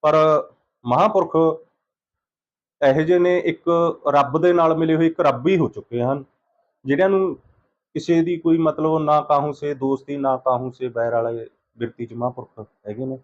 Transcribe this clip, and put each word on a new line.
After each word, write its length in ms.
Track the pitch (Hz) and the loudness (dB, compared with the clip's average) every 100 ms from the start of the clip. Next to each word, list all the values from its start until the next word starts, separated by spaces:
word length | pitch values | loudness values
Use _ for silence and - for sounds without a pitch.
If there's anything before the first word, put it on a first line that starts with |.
ਪਰ 140 | 151 156 156 151 - _ _ _ 120 | 2 2 4 2 -2 _ _ _ -2
ਮਹਾਂਪੁਰਖ 500 | 127 202 202 165 160 160 160 - _ _ _ _ _ _ _ _ _ _ _ | 0 2 2 0 2 2 0 -10 _ _ _ _ _ _ _ _ _ _ _
ਇਹੋ 220 | 143 135 | 2 2
ਜਿਹੇ 160 | 156 180 | 2 2
ਨੇ, 200 | 175 180 | 4 2
ਇੱਕ 240 | - 165 - 170 170 - 143 | -2 -4 -2 0 0 -2 0
ਰੱਬ 340 | 143 139 151 | 2 2 2
ਦੇ 100 | 175 | 2
ਨਾਲ 240 | 175 165 160 | 4 2 2
ਮਿਲੇ 200 | 160 160 | 0 2
ਹੋਏ 100 | 165 | 0
ਇੱਕ 140 | 160 | 2
ਰੱਬ 260 | 156 131 139 | 0 0 0
ਹੀ 100 | 190 | 0
ਹੋ 100 | 139 | 0
ਚੁੱਕੇ 340 | - - 120 | -4 -10 -4
ਹਨ, 220 | 123 139 135 _ _ _ _ _ | -2 -4 -8 _ _ _ _ _
ਜਿਹੜਿਆਂ 240 | 135 143 190 | -4 0 2
ਨੂੰ 260 | 196 190 | 2 0
ਕਿਸੇ 880 | 143 _ _ _ _ _ 160 156 170 | -6 _ _ _ _ _ -12 0 0
ਦੀ 140 | 165 170 | 2 -2
ਕੋਈ 220 | 165 165 | 0 2
ਮਤਲਬ 400 | 160 147 156 160 | 2 0 0 0
ਨਾ 220 | 151 151 | 2 0
ਕਾਹੂ 320 | 147 147 147 | 2 0 0
ਸੇ 220 | 139 147 | -6 -8
ਦੋਸਤੀ, 420 | 143 135 135 131 143 | -4 -2 -4 -6 -4
ਨਾ 200 | 135 131 | -2 -2
ਕਾਹੂ 340 | 131 123 127 | 0 -2 -4
ਸੇ 180 | 123 127 | -8 -8
ਬੈਰ 240 | 117 117 | -4 -2
ਵਾਲੇ 340 | 117 117 117 113 _ _ 113 | -2 -4 -6 -12 _ _ _
ਬਿਰਤੀ 280 | 117 - 113 | -10 -8 -14
'ਚ 80 | |
ਮਹਾਂਪੁਰਖ 520 | 117 120 123 113 - 104 _ 104 | -8 -8 -8 -18 -18 -20 _ -14
ਹੈਗੇ 180 | 104 131 | -10 -10
ਨੇ। 120 | 131 | -10